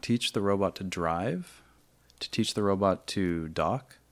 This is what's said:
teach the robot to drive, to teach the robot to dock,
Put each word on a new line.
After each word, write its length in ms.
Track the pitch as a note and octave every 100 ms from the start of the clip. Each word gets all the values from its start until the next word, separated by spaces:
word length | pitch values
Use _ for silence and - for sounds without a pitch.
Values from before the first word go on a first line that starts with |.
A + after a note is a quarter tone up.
teach 320 | - A#2+ -
the 80 | A#2
robot 340 | G2+ G2 F#2+ -
to 60 |
drive, 800 | F#2+ F2+ E2 E2 G#2+ F3+ F3 - - _ _ _ _ _
to 100 | -
teach 240 | - A2
the 100 | -
robot 440 | G2+ G2 G2 F#2 -
to 400 | - F#2 E2+ D#2+
dock, 500 | E2 D#2+ C3 - - _